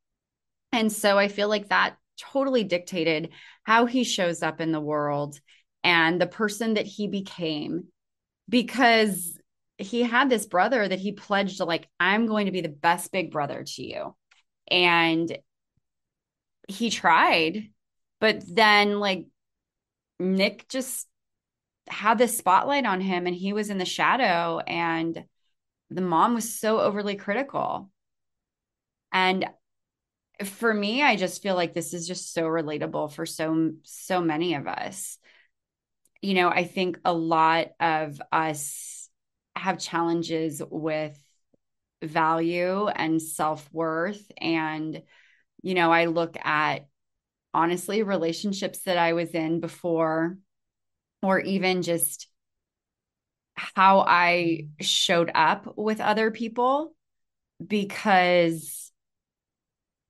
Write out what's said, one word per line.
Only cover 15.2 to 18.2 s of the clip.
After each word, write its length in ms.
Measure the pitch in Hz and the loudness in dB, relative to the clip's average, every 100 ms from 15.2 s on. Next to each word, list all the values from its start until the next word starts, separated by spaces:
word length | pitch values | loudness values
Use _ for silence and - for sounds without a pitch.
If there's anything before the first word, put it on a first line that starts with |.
| 165 - _ _ _ _ _ _ _ _ _ _ _ _ - | 0 -6 _ _ _ _ _ _ _ _ _ _ _ _ -14
he 220 | 196 233 | -6 -4
tried, 800 | - 180 165 349 180 160 208 220 _ _ _ _ | 0 4 6 6 4 2 -2 -10 _ _ _ _
but 240 | - | 0